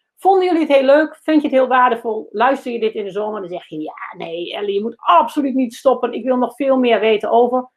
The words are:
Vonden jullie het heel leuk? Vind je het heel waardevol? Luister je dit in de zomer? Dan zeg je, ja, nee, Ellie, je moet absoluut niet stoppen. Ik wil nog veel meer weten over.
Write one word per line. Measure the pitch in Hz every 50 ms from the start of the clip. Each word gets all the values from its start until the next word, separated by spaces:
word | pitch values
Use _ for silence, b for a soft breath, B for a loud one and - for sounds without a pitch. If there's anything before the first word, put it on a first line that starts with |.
| _ _ _
Vonden | _ - 359 392 381 370
jullie | 359 339 330
het | 311 226 277
heel | 277 269
leuk? | 262 277 302 320 294 - - _
Vind | - 311 302 294
je | 294
het | -
heel | 262 262 247
waardevol? | 247 254 247 247 233 226 - 233 214 220 - -
Luister | - 208 220 254 277 269 - 254 240
je | 233
dit | 226 220 220
in | 226 202
de | 196
zomer? | 170 202 208 214 214 214
Dan | 196 170
zeg | 180 170 - -
je, | 165 156
ja, | 156 - - - - - -
nee, | 175 170 170 165 170 175 - -
Ellie, | - 208 202 202
je | 202 214
moet | 233 233
absoluut | - - - 349 339 294 - - 302 277 277 240
niet | 262 262 226 -
stoppen. | - - 269 247 240 - 233 -
Ik | - 208
wil | 262 254
nog | 247 247 247 -
veel | - 285 269 269 262
meer | 254 240 226 202
weten | 202 220 220 208 - -
over. | 226 233 240 233 247 254 247 - _